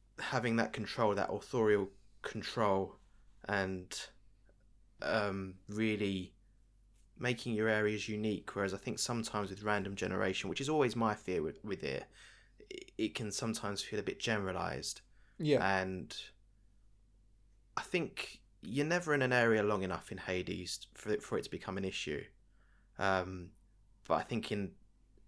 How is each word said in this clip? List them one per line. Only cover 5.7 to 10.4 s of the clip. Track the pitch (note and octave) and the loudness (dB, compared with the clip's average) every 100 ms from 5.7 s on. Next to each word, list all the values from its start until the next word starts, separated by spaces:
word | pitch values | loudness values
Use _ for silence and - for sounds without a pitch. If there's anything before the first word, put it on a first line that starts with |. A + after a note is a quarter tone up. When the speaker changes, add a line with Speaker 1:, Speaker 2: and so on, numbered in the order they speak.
| G#2 A2 G#2 G2+ F#2+ F2 - _ - _ _ - _ - - | -2 0 2 0 0 -4 -12 _ -20 _ _ -20 _ -20 -4
Speaker 1:
making | B2 A#2+ B2+ G#2+ | -2 -2 -2 0
your | A2 | 4
areas | G#2+ G#2+ G#2+ G#2 | 4 2 0 -2
unique. | G#2+ G#2+ G#2 - G2+ | -2 0 -2 -4 -2
Whereas | G2 | -2
I | G2 | -2
think | - - | -6 -4
sometimes | - A#2+ A2 G#2+ G2 | -2 -2 -2 -2 -4
with | G2 | -4
random | G#2+ G#2 G2 G2 | 0 0 0 -2
generation, | F#2 F#2+ G2 F#2+ | -2 0 0 0